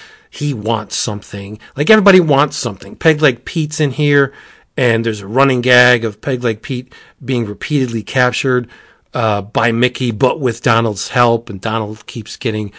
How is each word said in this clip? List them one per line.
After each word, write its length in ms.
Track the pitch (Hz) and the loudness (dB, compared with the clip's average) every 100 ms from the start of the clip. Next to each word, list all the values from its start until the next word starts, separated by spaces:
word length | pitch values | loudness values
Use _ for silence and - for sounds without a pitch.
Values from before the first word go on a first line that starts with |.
| - - _ | -20 -20 _
he 240 | - 147 | -8 -6
wants 420 | 117 104 110 104 - | -4 -2 -2 -4 -6
something. 640 | - 104 - 101 98 107 - - | -4 -6 -8 -12 -12 -14 -12 -4
Like, 140 | 160 | 2
everybody 320 | 220 185 185 | 4 6 4
wants 340 | 156 139 147 - | 4 2 2 -2
something. 400 | 120 98 98 110 | -6 -8 -14 -2
Peg 260 | 165 147 | 0 2
Leg 220 | 151 120 | 2 0
Pete's 380 | - 165 151 156 | -6 -4 -4 -2
in 100 | 143 | -2
here. 420 | 123 147 143 131 - - - _ - | 0 2 2 0 -4 -20 -20 _ -2
And 300 | 123 113 113 | 0 2 0
there's 160 | 104 | -4
a 60 | 98 | -4
running 340 | 120 139 127 | 2 2 2
gag 420 | 123 123 123 120 | 4 6 6 4
of 180 | 113 - | 0 -6
Peg 220 | 143 123 | -6 -2
Leg 180 | 120 110 | -2 -4
Pete 320 | - 127 - - - - | -4 -8 -8 -18 -20 -14
being 220 | 123 123 107 | -4 -2 -2
repeatedly 580 | 104 - 147 127 113 | -6 -2 0 0 -2
captured, 680 | 104 131 127 120 135 127 120 - - _ _ | -4 0 0 0 -2 -2 -4 -14 -20 _ _
uh, 300 | - 113 101 | -4 -2 -2
by 280 | 101 131 117 | -2 0 0
Mickey, 400 | 113 123 - 123 | 2 0 0 -2
but 280 | 107 127 160 | 2 0 2
with 240 | 131 110 | -2 0
Donald's 460 | 127 113 113 98 - | 2 2 2 -2 -4
help, 400 | 127 120 117 - | 2 4 2 -2
and 120 | 98 | -8
Donald 440 | 113 113 107 107 - | -4 -4 -4 -10 -12
keeps 280 | 120 - - | -12 -10 -6
getting 380 | 117 107 104 | -4 -4 -6